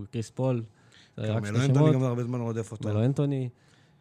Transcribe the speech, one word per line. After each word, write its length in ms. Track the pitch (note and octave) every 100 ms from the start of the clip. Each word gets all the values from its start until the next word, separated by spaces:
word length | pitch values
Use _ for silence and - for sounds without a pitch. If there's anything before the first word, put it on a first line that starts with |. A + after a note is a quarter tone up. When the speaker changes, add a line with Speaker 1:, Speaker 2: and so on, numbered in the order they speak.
| G2+
Speaker 1:
קריס 180 | A#2 A2
פול, 340 | - C3 B2 A2+ _ _ - - -
זה 60 |
רק 200 | A2 G#2+
Speaker 2:
כרמלו 140 | G2+ A2
Speaker 1:
שני 60 | C#3
Speaker 2:
אנטוני 140 | C3
Speaker 1:
שמות. 140 | D#3
Speaker 2:
גם 100 | C3
הרבה 200 | C3 A#2+
זמן 180 | A#2+ B2
רודף 300 | A#2 A2+ A2
אותו. 120 | A2
Speaker 1:
כרמלו 220 | A2 G#2 A#2
אנטוני. 440 | C#3 C#3+ C3+ B2+ - _ _ _ _